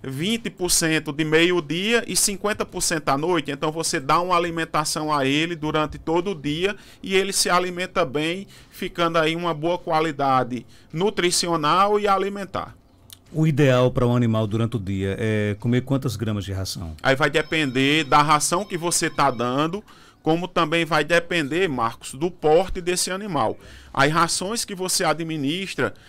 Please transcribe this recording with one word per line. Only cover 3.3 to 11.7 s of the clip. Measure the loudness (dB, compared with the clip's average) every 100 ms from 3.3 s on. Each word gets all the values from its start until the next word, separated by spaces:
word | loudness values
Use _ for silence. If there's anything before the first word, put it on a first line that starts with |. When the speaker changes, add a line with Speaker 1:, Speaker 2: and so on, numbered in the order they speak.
| 0 -2
Speaker 1:
Então, | -4 -4
você | -4 -4 -2
dá | 0 0
uma | 2 0
alimentação | 0 -2 -4 -2 -2 -2 -2
a | 0 2
ele | 0 -2 -4
durante | -4 -2 -2 -4
todo | -2 0 0
o | -4
dia | -6 -2 -2 -4 -14 -14
e | -2 0
ele | 0
se | 0 2
alimenta | 2 0 -4 -4 -2 -2
bem, | -2 -2 -4 -10 -18 -20
ficando | -10 -8 -2 0 2
aí | 2 0
uma | -2
boa | -2 -2 -2
qualidade | -2 0 0 0 2 2 2 -4 -10 -18 -10
nutricional | -2 -2 0 0 2 0 0 2